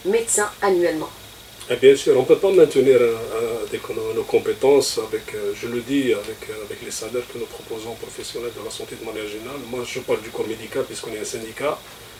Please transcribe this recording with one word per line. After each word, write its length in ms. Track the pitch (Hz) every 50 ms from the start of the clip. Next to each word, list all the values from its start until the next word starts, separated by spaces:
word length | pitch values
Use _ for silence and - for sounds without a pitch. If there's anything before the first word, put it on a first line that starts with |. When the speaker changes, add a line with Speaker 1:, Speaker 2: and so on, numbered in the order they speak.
| -
Speaker 1:
médecins 440 | 175 208 233 226 226 - - 208 208 - - 202
annuellement. 480 | 202 190 175 175 165 156 156 151 - - - - - - - - - - - - -
Speaker 2:
Et 60 | 123
bien 180 | 117 - 131 139
sûr, 220 | 135 - 160 139
on 60 | 127 131
ne 20 |
peut 140 | - 160 156
pas 120 | - 190
maintenir, 460 | 190 180 160 151 - 139 127 135 131 123
euh, 160 | 120 117 113 113 117 110 110
euh, 320 | 113 117 117 117 113 104 101
des, 80 | - - - - 110
nos, 200 | 110 110 110 110
nos 80 | 113 104
compétences 760 | - - 113 110 113 107 - - 131 143 139 127 - - - 110
avec, 280 | - - 107 - - -
euh, 180 | 107 104 101 101
je 140 | - - 117
le 120 | 120 120
dis, 340 | 117 117 139 143 135 123 110
avec, 340 | 101 104 110 110 - - -
euh, 160 | 110 107 107
avec 140 | 101 101 - 117
les 80 | 113
salaires 360 | 107 - 113 110 117 127 92 -
que 80 | - 123
nous 60 | 113
proposons 460 | 104 - - - - 117 110 110 117
aux 100 | 113 107 -
professionnels 460 | - - - 113 - - - 117 120 107 104
de 60 | 104
la 60 | 110
santé 260 | - - 110 - 131 113
de 60 | 117
manière 240 | 113 107 107 107 107
générale. 320 | 104 110 113 127 139 143 127 117
Moi, 100 | 120 127 120
je 140 | 117 - 131
parle 220 | 123 - 127 - -
du 80 | 113
corps 180 | - - 113 107
médical 360 | 113 113 113 110 - 135 131
puisqu'on 280 | - 113 107 - 120 113
est 80 | 107
un 60 | 104
syndicat 520 | - - 117 110 110 110 - 139 147 165 - - - - - - - - -